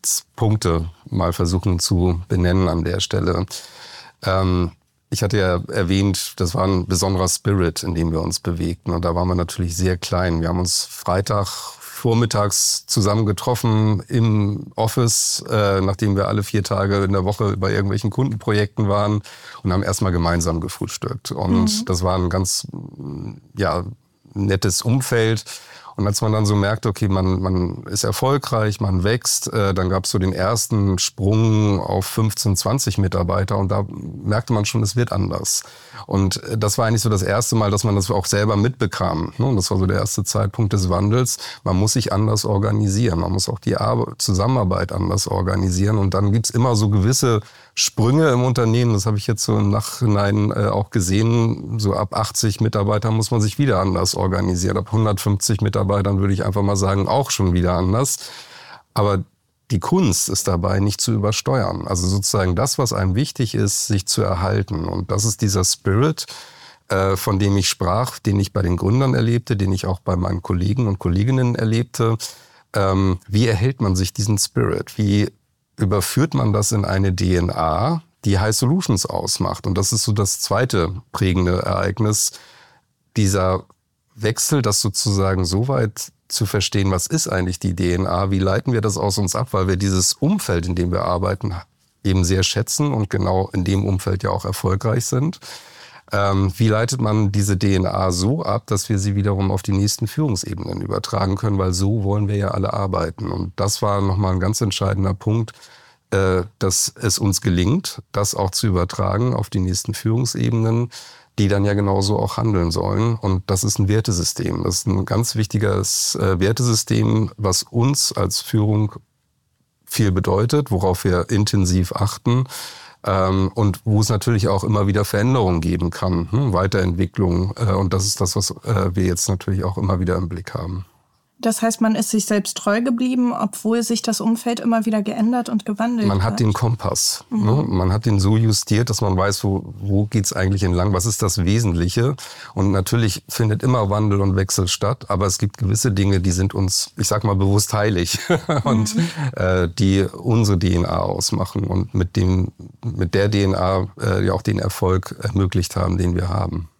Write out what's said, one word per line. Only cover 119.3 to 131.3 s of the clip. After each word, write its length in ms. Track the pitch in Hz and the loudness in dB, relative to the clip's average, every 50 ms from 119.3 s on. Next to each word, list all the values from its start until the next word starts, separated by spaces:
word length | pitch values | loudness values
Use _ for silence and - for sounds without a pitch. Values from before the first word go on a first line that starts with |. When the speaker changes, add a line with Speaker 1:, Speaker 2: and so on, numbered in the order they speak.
| _ _ _ _ _ _ _ _ _ _ _ | _ _ _ _ _ _ _ _ _ _ _
Speaker 1:
viel 260 | - - - 107 101 | -8 -2 0 2 2
bedeutet, 600 | 92 92 92 - 92 98 107 120 - 147 143 - | 2 0 0 2 2 2 2 2 2 0 0 0
worauf 340 | 104 90 95 95 90 - - | -2 0 2 2 0 0 0
wir 240 | 98 90 87 - - | 0 0 0 0 0
intensiv 640 | 120 98 104 - - 101 95 90 90 95 90 90 - | 0 0 2 2 2 2 2 4 4 2 2 0 0
achten, 520 | - 104 104 - - _ 123 120 127 131 127 - - - - - - - - - _ _ | -2 -2 -2 -2 -2 _ 0 2 2 0 -2 -6 -14 -14 -14 -16 -20 -20 -20 -20 _ _
ähm, 440 | 104 95 98 92 92 95 95 95 92 - | 0 0 2 2 2 2 2 2 0 0
und 240 | - 107 101 90 - _ | 2 2 2 0 0 _
wo 160 | 113 107 104 | 2 2 2
es 80 | 110 101 | 4 4
natürlich 400 | 113 104 - - 120 107 92 - | 2 0 2 2 2 2 2 2
auch 160 | 98 98 - | 2 2 2
immer 200 | - 107 104 101 95 | 0 2 2 2 2
wieder 180 | 98 104 104 | 2 2 0
Veränderungen 560 | - - - 104 123 131 131 110 92 90 82 | 2 0 0 2 2 2 2 2 2 2 2
geben 300 | 80 87 87 82 87 85 | 0 0 0 0 0 -2
kann, 380 | 82 - - 92 90 85 87 - | -2 -2 -2 0 0 0 -2 0
hm, 220 | 104 120 143 127 | 0 0 0 2
Weiterentwicklung. 1000 | 92 87 95 101 - 101 92 95 85 87 95 92 _ - 95 90 87 87 92 98 101 | 2 2 2 2 2 0 0 0 0 0 -2 -2 _ 0 0 2 2 0 0 -2 -2
Äh, 160 | - 117 101 | -2 0 0
und 220 | 95 95 98 90 87 | 2 2 0 0 0
das 120 | 92 92 | 0 0
ist 140 | 101 - - | -2 -2 -2
das, 160 | 98 90 - | -2 -2 0
was, 160 | 104 95 - - - - | -2 -2 -4 -6 -8 -4
äh, 280 | - 113 98 95 92 87 | -2 0 0 0 0 0
wir 120 | 95 92 | 0 0
jetzt 240 | 90 87 87 - - | 0 0 0 -2 -2
natürlich 340 | 101 92 - - 98 95 107 | -2 -2 -2 -2 -2 -2 -2
auch 140 | 101 98 - | -2 -2 -2
immer 240 | - 92 98 90 | 0 0 0 0
wieder 160 | 90 85 90 87 | 0 0 0 -2
im 100 | 90 82 | -2 -4
Blick 260 | 90 87 - - - | -6 -10 -12 -8 -8
haben. 300 | - - 98 92 92 92 _ _ _ _ _ _ _ _ _ | -8 -8 -6 -8 -10 -10 _ _ _ _ _ _ _ _ _